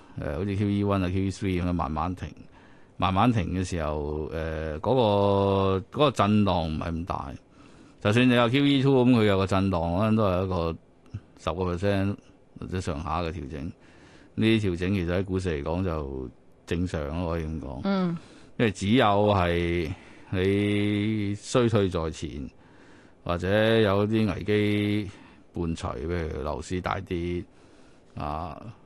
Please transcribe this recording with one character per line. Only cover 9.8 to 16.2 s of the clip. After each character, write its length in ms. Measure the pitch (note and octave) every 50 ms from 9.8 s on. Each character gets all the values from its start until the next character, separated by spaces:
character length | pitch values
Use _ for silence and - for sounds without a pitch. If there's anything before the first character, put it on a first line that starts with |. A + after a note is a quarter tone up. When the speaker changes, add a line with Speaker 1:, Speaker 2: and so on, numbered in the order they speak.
| E2 E2+ E2+
Speaker 1:
可 60 | F#2 A2
能 120 | A2 G#2+
都 120 | A2 G#2+
係 180 | F#2+ F2+ F2+ G2
一 20 | F#2
個 280 | F2+ F2 E2 E2 D#2+ - _ _ _ _ _ - - G#2 - - - -
十 140 | - E2+ D#2+
個 220 | F2+ F#2 F2+ F2
percent 400 | F2 G2 G2+ G2+ F#2+ F#2+ G2+ G2+ - _ - - _ - _ - -
或 80 | -
者 140 | - E2+ F#2
上 200 | F2+ F#2 D#2 C#2+
下 200 | - C#2+ D#2 E2+
嘅 100 | F2 D#2+
調 180 | E2 F2 D2 C2+
整。 220 | D#2 C#2 C#2+ F#2 - _ - - - - - - - - - - -
呢 100 | A2 A2 A2 A2+ A2
啲 20 |
調 160 | G#2 F#2+ F2
整 160 | E2 F2+ F2+ G2+
其 120 | G2 E2+
實 120 | E2+ F2
喺 60 | F#2+ F#2+
股 160 | G2 F#2 F#2
市 100 | F2+ F#2
嚟 140 | D#2+ C#2+ C#2+
講 200 | D2+ D#2+ F2+ F#2+
就 440 | F2+ D#2+ D#2 C#2+ C2+ C2+ C2